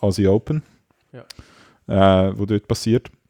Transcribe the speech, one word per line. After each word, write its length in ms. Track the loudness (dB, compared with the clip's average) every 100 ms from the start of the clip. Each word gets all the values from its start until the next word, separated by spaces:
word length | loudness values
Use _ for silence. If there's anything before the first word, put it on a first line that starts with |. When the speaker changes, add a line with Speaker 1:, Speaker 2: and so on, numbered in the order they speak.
Speaker 1:
Aussie 280 | -4 0 2
Open, 340 | 0 -2 -8 -8 _ _ _ _
Speaker 2:
Ja. 1160 | -20 -20 -20 -20 _ _ _ -4 2 4 4 2
Speaker 1:
äh, 100 | -2
wo 80 | -2
dort 220 | -2 -4
passiert. 420 | -4 -2 -2 -4 _